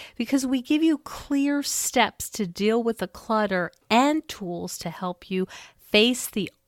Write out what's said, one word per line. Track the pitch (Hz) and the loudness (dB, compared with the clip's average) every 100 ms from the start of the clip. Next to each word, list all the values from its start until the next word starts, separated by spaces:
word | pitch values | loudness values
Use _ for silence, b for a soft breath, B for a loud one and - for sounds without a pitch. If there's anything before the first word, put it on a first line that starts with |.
| B B | B B
because | 233 269 254 | 0 0 2
we | 262 | -2
give | 247 302 | 2 2
you | 320 294 | 4 2
clear | - - - 285 277 285 | -2 -12 -2 0 2 0
steps | 277 - - 254 208 - - | -2 -4 -2 2 2 0 -10
to | - 190 | -6 -6
deal | 175 208 226 | 0 2 2
with | 233 226 | 0 -2
the | 185 | -6
clutter | - - 220 202 190 170 _ - | -8 -2 0 0 0 -4 _ 0
and | 226 285 311 - | 4 4 2 -4
tools | - 185 175 180 - | -10 -8 -6 -8 -8
to | 170 | -10
help | 160 185 180 - | -8 -8 -8 -6
you | 185 185 B B B | -2 -2 B B B
face | - 208 233 247 - | 2 4 4 2 -4
the | 214 175 - | -4 -6 -4